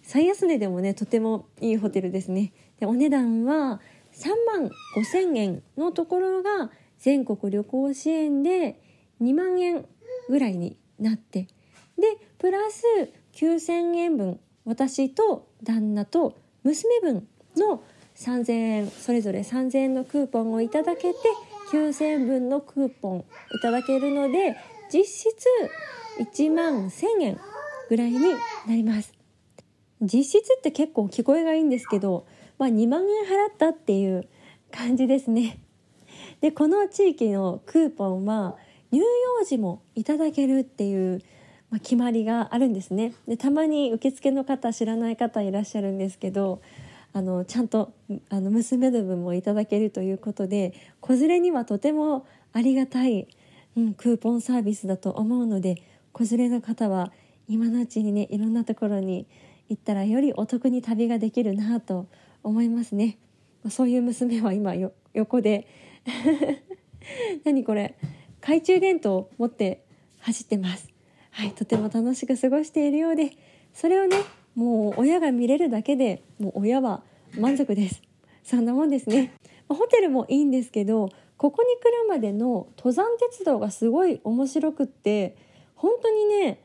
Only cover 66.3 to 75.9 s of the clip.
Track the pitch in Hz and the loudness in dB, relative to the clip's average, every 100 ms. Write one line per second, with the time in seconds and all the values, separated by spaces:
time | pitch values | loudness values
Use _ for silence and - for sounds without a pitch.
66.3 | 302 294 277 - 381 _ - - 554 466 | 2 0 -2 -8 -20 _ -20 -14 -6 -6
67.3 | 339 302 277 226 208 202 - - - - | -2 2 2 2 -2 -2 -8 -12 -12 -20
68.3 | - - 320 320 370 381 339 - 185 190 | -10 0 2 4 4 4 2 2 0 -4
69.3 | - 233 - 196 185 _ _ _ _ - | -4 -4 0 -2 -2 _ _ _ _ -6
70.3 | 226 - 208 185 185 - _ _ _ _ | -4 -2 -2 -2 -6 -12 _ _ _ _
71.3 | - 208 - 214 226 214 226 233 254 254 | -10 -8 -6 -2 0 0 -2 -2 -2 -2
72.3 | 254 262 285 311 320 294 294 330 320 294 | 0 2 0 0 0 2 2 0 0 -2
73.3 | - _ _ _ - 330 381 381 392 403 | -4 _ _ _ -4 2 2 4 0 -2
74.3 | - _ - 240 220 208 208 262 349 320 | -12 _ -4 0 2 0 2 2 4 2
75.3 | 247 240 285 339 220 220 | 2 2 2 2 0 0